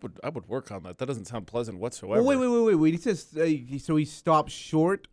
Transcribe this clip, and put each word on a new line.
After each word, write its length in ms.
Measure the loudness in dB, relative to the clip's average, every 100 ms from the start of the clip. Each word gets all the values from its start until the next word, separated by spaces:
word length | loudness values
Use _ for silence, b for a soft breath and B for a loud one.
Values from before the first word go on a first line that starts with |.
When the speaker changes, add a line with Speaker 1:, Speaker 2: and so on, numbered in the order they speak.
Speaker 1:
would, 180 | -12 -12
I 60 | -10
would 180 | -10 -8
work 240 | -8 -8
on 120 | -12
that. 160 | -12 -8
That 80 | -6
doesn't 180 | -6 -8
sound 220 | -10 -6
pleasant 320 | -6 -6 -6
whatsoever. 420 | -8 -8 0 2
Speaker 2:
Well, 180 | 4 2
wait, 80 | 2
wait, 0 | 4
wait, 80 | 4
wait, 100 | 4
wait. 160 | 4
He 40 | 2
says, 280 | -2 -4 -4 0
uh, 60 |
he, 340 | 0 0 -4 -8
so 160 | 0 0
he 100 | 0
stops 480 | -2 2 4 2
short 540 | -8 -2 2 4 2 -4